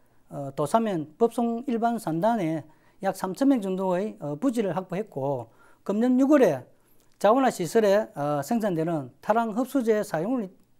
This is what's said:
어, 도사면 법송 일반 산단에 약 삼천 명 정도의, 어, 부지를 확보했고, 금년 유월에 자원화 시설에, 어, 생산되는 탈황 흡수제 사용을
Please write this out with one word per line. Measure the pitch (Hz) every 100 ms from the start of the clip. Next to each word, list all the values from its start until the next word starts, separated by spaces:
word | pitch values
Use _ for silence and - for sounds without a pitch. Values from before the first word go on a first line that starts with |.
| _ _ _
어, | 151 139
도사면 | 147 147 226 220 175 147 -
법송 | 233 254 233 233 262
일반 | 226 233 233
산단에 | - 160 214 233 160 160 - _ _ _
약 | 190 185
삼천 | 190 180 277
명 | 262
정도의, | 196 185 190 180 214 202
어, | 147 147
부지를 | 277 233 196 170
확보했고, | 180 180 185 143 135 131 113 _ _ _
금년 | - 208 247 247
유월에 | 269 294 208 131 - _ _ _ _ _
자원화 | 196 254 254
시설에, | - 165 226 214 202 -
어, | 156 147 147
생산되는 | - 233 208 160 160 160 123 _
탈황 | - 220 226
흡수제 | 208 254 277 226 214
사용을 | 208 156 190 262 185 - _